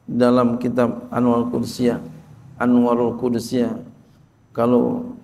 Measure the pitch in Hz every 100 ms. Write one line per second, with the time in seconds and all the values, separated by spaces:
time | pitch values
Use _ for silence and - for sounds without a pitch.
0 | - 120 123 123 120 117 123 123 120 -
1 | - 120 123 120 117 120 117 - 120 -
2 | - - - - - - 120 123 120 120
3 | 117 117 127 117 - 127 113 110 - -
4 | - _ _ _ _ - 120 123 123 -
5 | - -